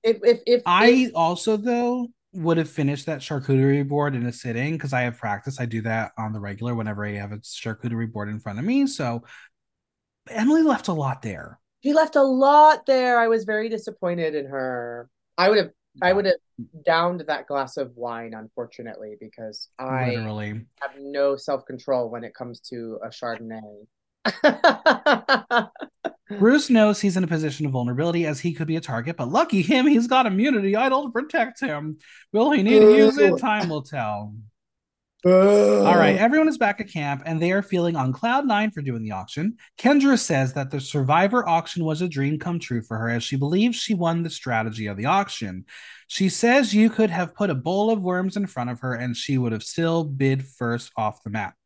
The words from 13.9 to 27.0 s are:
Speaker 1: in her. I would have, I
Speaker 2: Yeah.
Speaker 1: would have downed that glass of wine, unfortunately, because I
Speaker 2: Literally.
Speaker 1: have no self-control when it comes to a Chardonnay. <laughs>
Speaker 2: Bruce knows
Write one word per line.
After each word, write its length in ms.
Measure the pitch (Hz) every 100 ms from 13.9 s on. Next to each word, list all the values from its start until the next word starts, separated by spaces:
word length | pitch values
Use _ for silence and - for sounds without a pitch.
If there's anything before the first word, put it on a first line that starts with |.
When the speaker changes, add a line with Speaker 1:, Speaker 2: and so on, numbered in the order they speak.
| 214 180 175 160 151
Speaker 1:
in 100 | 139
her. 640 | 135 131 123 120 120 120 _ _ -
I 120 | 185
would 80 | 214
have, 140 | 170 _ _ -
I 80 | 180
Speaker 2:
Yeah. 40 |
Speaker 1:
would 120 | 190 196
have 100 | 175 _ - 117 160 170
downed 360 | 165 175 180
that 260 | 151 147 -
glass 300 | 143 127 -
of 180 | 127 120
wine, 380 | 120 117 117 110
unfortunately, 800 | 110 - 117 - 117 104 107 104
because 500 | 110 - 113 104 - -
I 300 | 131 131 127
Speaker 2:
Literally. 580 | 123 110 107 107 107 113 _
Speaker 1:
have 180 | 139 139
no 360 | 139 143 139 139
self-control 720 | - 135 - 127 - 127 120
when 140 | 117
it 120 | 117 -
comes 240 | 123 120 -
to 300 | 123 117 110
a 60 | 113
Chardonnay. 800 | - 120 113 113 113 107 104 107 _ _ _ 240
<laughs> 1400 | - 302 269 330 - - 254 - 233 - 262 - 240 233 - - _ - - _ 202
Speaker 2:
Bruce 320 | 208 285 -
knows 320 | 226 214 202